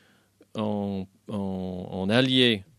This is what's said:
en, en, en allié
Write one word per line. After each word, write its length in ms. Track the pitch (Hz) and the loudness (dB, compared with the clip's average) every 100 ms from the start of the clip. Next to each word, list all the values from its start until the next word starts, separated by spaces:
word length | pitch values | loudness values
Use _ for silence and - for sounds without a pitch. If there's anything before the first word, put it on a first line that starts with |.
| _ _ _ _ _ | _ _ _ _ _
en, 520 | 110 107 104 101 98 95 _ - | -6 -4 -2 -4 -6 -8 _ -10
en, 600 | 107 98 95 92 90 - | -6 -6 -6 -6 -8 -8
en 180 | 92 95 | -4 2
allié 560 | 117 131 131 123 101 - | 4 4 4 4 2 -4